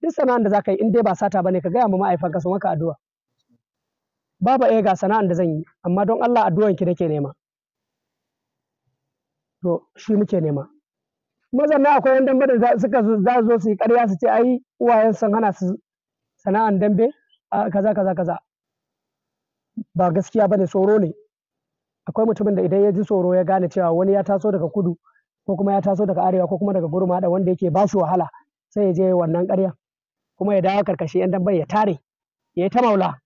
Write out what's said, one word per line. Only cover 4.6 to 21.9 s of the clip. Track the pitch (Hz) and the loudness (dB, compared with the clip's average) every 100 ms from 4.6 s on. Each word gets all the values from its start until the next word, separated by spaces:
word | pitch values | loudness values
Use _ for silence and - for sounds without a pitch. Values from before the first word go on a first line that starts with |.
| 240 | 4
eh, | 226 | 2
ga | 202 185 | 2 0
sana'an | 190 220 196 | 0 0 0
da | 175 | 0
zan | 175 156 | -2 -2
yi, | 160 _ 180 | -8 _ -4
amma | 180 202 | 0 0
don | 226 | 0
Allah | 240 240 202 | 0 2 2
addu'an | 170 214 185 | 2 0 0
ki | 180 | -2
nake | 175 170 | -2 -2
nema." | 151 139 - _ _ _ _ _ _ _ _ _ _ _ _ _ _ _ _ _ _ _ _ _ _ | -2 -6 -10 _ _ _ _ _ _ _ _ _ _ _ _ _ _ _ _ _ _ _ _ _ _
To, | 180 165 _ _ | -4 -4 _ _
shi | - 208 | -2 -2
muke | 208 190 | 0 -2
nema. | 160 143 135 _ _ _ _ _ _ _ _ | -2 -4 -8 _ _ _ _ _ _ _ _
Kuma | 247 302 | -2 0
sannan | 302 277 285 | 2 4 2
akwai | 269 262 | 4 2
ƴan | 269 | 2
dambe | 262 269 | 2 2
da | 240 | 2
za, | 240 233 | 2 2
suka | 220 247 | 2 0
zo, | 214 226 | 2 2
za | 196 247 | 2 2
su | 226 | 2
zo | 233 | 2
su | 190 | 0
yi | 202 | -2
ƙarya | 220 240 233 | 2 2 2
su | 190 | 0
ce, | 233 | 0
"Ai, | 220 240 247 _ _ | 2 2 0 _ _
uwayen | 240 233 220 | 2 4 4
sun | 208 220 | 2 0
hana | 214 220 | 0 -2
su | 185 185 208 _ _ _ _ _ _ | -2 -4 -6 _ _ _ _ _ _
sana'an | - 196 220 196 | -4 0 0 2
dambe, | 208 196 233 - _ _ _ | 2 2 0 -2 _ _ _
a, | 202 214 | -4 -2
kaza, | 185 196 | 0 -2
kaza, | 208 190 175 | 0 -2 -2
kaza." | 175 170 _ _ _ _ _ _ _ _ _ _ _ _ _ - - 165 | -4 -6 _ _ _ _ _ _ _ _ _ _ _ _ _ -16 -10 -2
Ba | 180 | 0
gaskiya | 165 185 226 202 | 0 -2 0 0
ba | 196 | 2
ne, | 185 | 0
tsoro | 202 190 214 | 0 2 2
ne. | 175 - _ _ _ _ _ _ _ | 0 -6 _ _ _ _ _ _ _